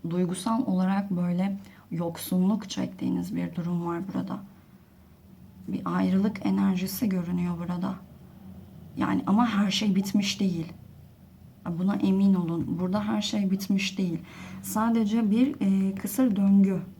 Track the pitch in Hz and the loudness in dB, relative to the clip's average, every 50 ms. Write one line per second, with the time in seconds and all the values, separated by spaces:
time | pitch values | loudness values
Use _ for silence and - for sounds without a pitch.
0 | - 175 165 180 180 170 185 - - 233 226 226 - - 185 185 185 185 196 196 | -4 -2 0 0 0 0 -2 -4 -2 -2 0 0 0 0 2 2 2 2 2 0
1 | 196 202 180 175 175 175 175 175 185 196 196 196 - - - - - - 160 165 | -2 -2 -2 -2 0 0 0 0 0 -2 -2 -4 -10 -16 -20 -20 -14 -8 -6 -4
2 | 175 170 170 - - - 185 185 180 190 214 - - - - 190 180 - - - | -4 -4 -6 -8 -6 -2 0 2 4 4 2 0 -2 -8 -6 -6 -6 -6 -6 -4
3 | - - 180 175 180 180 214 175 175 170 - 180 170 175 180 170 170 170 170 339 | -2 -2 0 -2 -2 -4 -4 -4 -4 -4 -4 -6 -4 -2 -2 -2 -2 -2 -4 -4
4 | 196 190 - - 185 190 190 - - - - - - - - - - _ - - | -6 -4 -4 -6 -4 -4 -8 -10 -10 -16 -20 -20 -20 -20 -20 -20 -20 _ -20 -20
5 | - - - - - - - - - - - - - - 196 - - 180 175 180 | -20 -20 -20 -20 -20 -20 -20 -20 -20 -20 -20 -16 -10 -8 -8 -6 -4 -2 0 0
6 | 190 185 185 190 196 220 - - - 202 190 196 196 196 190 180 185 190 - - | 2 2 2 2 2 0 -2 -2 -2 0 2 2 2 2 2 0 -2 -4 -4 -2
7 | - 208 185 185 175 170 180 180 175 175 175 165 175 175 180 175 180 196 190 - | -2 0 0 0 -2 -2 -2 -2 -2 -2 -2 -4 -4 -6 -4 -4 -4 -4 -6 -6
8 | - - - - - - - - - - - - - - - - - - - - | -12 -20 -20 -20 -20 -20 -20 -20 -20 -20 -18 -20 -20 -20 -20 -20 -20 -14 -6 -4
9 | - 190 - 190 - - 196 220 247 226 208 196 202 196 190 - 220 208 185 190 | -2 0 0 0 2 2 2 4 4 2 2 2 2 2 0 0 0 2 2 2
10 | 190 - - 214 196 - - - 202 190 170 165 160 - - - - - - - | 0 2 0 0 0 0 -2 0 0 0 0 -2 -6 -8 -10 -18 -20 -20 -20 -20
11 | - - - - - - - - - - - - - - 170 165 185 190 202 202 | -20 -20 -20 -20 -20 -20 -20 -20 -20 -20 -20 -12 -8 -6 -4 0 0 0 2 2
12 | - 196 190 190 196 196 190 180 175 165 165 165 147 - - 165 180 185 185 214 | 2 2 4 4 6 6 4 4 2 0 -2 -2 -2 -4 -2 -2 -2 -2 0 -2
13 | 208 214 220 214 208 - - 214 202 190 185 190 - - 202 190 - - - - | -2 -2 -2 -2 -2 -2 -2 0 0 0 0 -2 0 0 0 0 0 -2 -2 -2
14 | 190 175 165 - - - - - - - - - - - - 220 220 233 226 233 | -2 -2 -2 -4 -8 -12 -16 -16 -16 -14 -14 -12 -10 -4 -2 0 0 2 2 2
15 | 220 202 214 233 233 202 202 226 254 285 - - - 196 196 190 190 190 190 196 | 2 2 2 2 2 4 4 4 4 2 2 0 2 2 4 4 2 0 -2 -2
16 | - 208 - - 262 254 196 196 196 196 196 196 196 196 190 170 - - - | -6 -6 0 2 2 2 4 4 6 6 8 8 8 6 4 0 -4 -8 -16